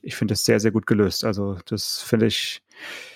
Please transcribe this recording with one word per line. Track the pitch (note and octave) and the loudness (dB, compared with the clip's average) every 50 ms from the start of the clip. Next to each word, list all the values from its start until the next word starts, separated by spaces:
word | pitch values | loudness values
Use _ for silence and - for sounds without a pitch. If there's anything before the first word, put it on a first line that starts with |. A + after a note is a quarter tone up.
ich | - - - | -12 -10 -4
finde | - A#2 G2+ G#2 | -2 0 0 0
das | - - | 0 2
sehr, | - A2+ G#2+ | 2 2 4
sehr | G#2 A2+ | 4 2
gut | G2+ A2 - | 2 2 2
gelöst. | - A#2 G#2 G#2 F#2+ - - - | 2 4 4 4 4 2 0 -2
Also | A#2 G2+ G2+ G2+ G2 G2 F2+ - | -2 -2 -2 -2 -4 -4 -6 -8
das | - A2 G2 - - - - | -6 -6 -6 -4 -6 -6 -6
finde | - - - A2+ A2 | -4 0 2 4 4
ich, | A2+ G#2+ - - - - - _ _ _ - - - - - - - - | 2 2 0 -4 -6 -8 -10 _ _ _ -18 -16 -14 -14 -14 -16 -18 -20